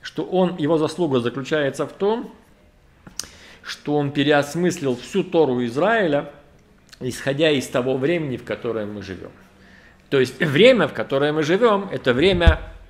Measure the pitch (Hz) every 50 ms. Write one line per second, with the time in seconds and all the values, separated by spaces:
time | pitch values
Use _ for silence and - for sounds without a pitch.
0 | - - - - 160 - - 180 185 175 180 - 156 143 165 156 156 147 - -
1 | 175 156 135 127 117 120 117 135 131 - 160 151 147 135 135 - 151 131 - -
2 | 190 202 220 240 247 - - - _ _ - _ _ _ _ _ _ _ _ _
3 | _ - - - - - - - - - - - - - - - - - 147 147
4 | 143 143 139 143 143 147 151 143 139 143 - 165 180 180 175 - 143 139 123 117
5 | - - - 196 170 - - 170 156 135 127 123 123 117 113 139 160 202 233 226
6 | 202 165 143 143 160 - - - - - - - _ _ _ _ _ _ - _
7 | 127 127 120 - - 139 135 143 160 160 151 135 127 - - 139 123 131 131 135
8 | 127 147 175 175 160 143 123 117 - - 110 101 - 120 113 110 107 104 104 104
9 | 95 92 92 85 87 - - - - - _ - - - - - - - _ _
10 | _ _ - 139 131 127 - - 185 160 131 156 202 254 262 226 165 135 - 117
11 | 110 - 135 135 143 147 151 156 156 143 175 196 247 233 208 196 196 185 - 139
12 | - 135 120 123 151 196 190 175 170 165 165 - - - - - -